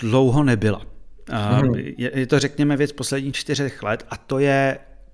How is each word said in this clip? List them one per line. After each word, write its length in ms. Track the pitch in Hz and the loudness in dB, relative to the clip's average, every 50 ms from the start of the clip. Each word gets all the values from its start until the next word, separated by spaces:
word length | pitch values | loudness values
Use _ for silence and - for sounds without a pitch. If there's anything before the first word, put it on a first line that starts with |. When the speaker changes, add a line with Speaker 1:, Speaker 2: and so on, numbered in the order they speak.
Speaker 1:
dlouho 420 | 120 107 117 131 135 127 120 147 147 | -2 2 4 4 4 6 4 4 4
nebyla. 380 | 131 117 101 107 104 95 - - - - - - - - - - - | 4 2 2 2 0 0 -2 -8 -14 -16 -16 -18 -18 -18 -18 -12 -8
Eh, 320 | - 110 104 107 127 135 | -6 -4 0 2 2 4
Speaker 2:
Mhm. 120 | 139 127 117 | 4 2 2
Speaker 1:
je, 440 | - - - - - 120 127 - 135 | 0 -4 -8 -8 -6 -6 -4 -2 -2
je 80 | 127 | 0
to, 120 | 120 151 135 | 2 2 2
řekněme, 380 | 139 139 147 - 147 147 143 | 2 0 0 0 2 2 2
věc 160 | 135 147 143 | 2 0 -2
posledních 420 | - - 120 - 139 139 135 139 127 | -2 -6 -6 -4 -4 -4 -4 -4 -6
čtyřech 480 | - - - 143 139 139 131 - - | -6 -4 -4 -2 -2 -2 -4 -6 -6
let 240 | - 104 113 - - - | -4 -4 -4 -4 -6 -12
a 60 | - | -14
to 220 | - - - 135 135 | -12 -6 -4 0 2
je 400 | 143 139 135 139 135 135 135 - - - - - - - | 2 4 4 2 2 0 -2 -4 -12 -20 -20 -20 -20 -20